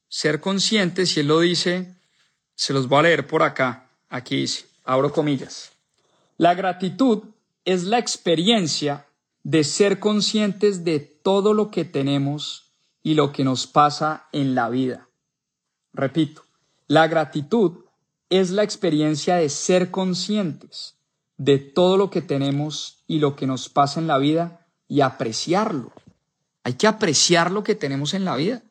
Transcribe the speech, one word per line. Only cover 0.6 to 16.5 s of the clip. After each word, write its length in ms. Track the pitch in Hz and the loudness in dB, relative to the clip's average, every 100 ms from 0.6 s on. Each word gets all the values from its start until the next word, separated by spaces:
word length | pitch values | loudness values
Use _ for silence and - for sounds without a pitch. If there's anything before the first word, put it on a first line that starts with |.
| 185 220 180 180 180 - | 0 0 0 0 -2 0
y 40 | |
él 80 | 147 | 2
lo 140 | 160 | 4
dice, 520 | 175 170 175 180 180 - _ _ _ _ _ - | 2 0 -2 -4 -6 -16 _ _ _ _ _ -8
se 180 | - | -2
los 140 | 135 127 | -2 2
voy 120 | 139 | 4
a 40 | |
leer 240 | 165 156 - | 4 2 0
por 160 | 156 | 0
acá, 440 | 151 139 131 120 _ _ _ | 0 0 -4 -4 _ _ _
aquí 280 | 127 - 135 | -12 -6 -4
dice, 280 | 131 - - _ | -4 -6 -12 _
abro 300 | - 131 147 | -2 0 0
comillas, 580 | 151 151 135 - - - _ _ _ _ _ _ - | 0 0 -2 -4 -16 -20 _ _ _ _ _ _ 0
"La 160 | 170 | 2
gratitud 720 | 175 190 180 190 185 262 214 - _ _ _ | 2 0 -2 -6 0 2 2 -2 _ _ _
es 200 | - 185 | -2 -2
la 160 | 175 240 | 0 0
experiencia 1080 | - - - 160 180 226 165 - 147 139 _ _ _ _ | -2 -4 0 2 4 2 0 -2 -4 -6 _ _ _ _
de 200 | - 160 | 0 2
ser 360 | 147 - 202 196 | 2 2 2 2
conscientes 840 | 208 214 196 214 208 190 208 190 | 0 0 0 0 0 2 0 0
de 160 | 170 151 | -2 -2
todo 540 | 143 _ 196 196 202 | -4 _ 0 2 2
lo 180 | 214 208 | 2 0
que 140 | 190 165 | -2 -4
tenemos 840 | 139 139 139 139 147 - - _ _ _ _ | -2 -2 0 -2 -4 -8 -14 _ _ _ _
y 100 | 156 | -2
lo 180 | 156 143 | 2 2
que 120 | 143 | 2
nos 240 | 135 127 - | -2 -2 -2
pasa 600 | 156 147 143 156 156 _ | 2 2 2 -4 -6 _
en 220 | 147 135 127 | -4 -2 0
la 140 | 117 | -2
vida". 380 | 123 131 120 _ _ _ _ _ _ _ _ _ | -2 -4 -6 _ _ _ _ _ _ _ _ _
Repito, 500 | - 135 165 147 - _ | -6 -4 -2 -4 -4 _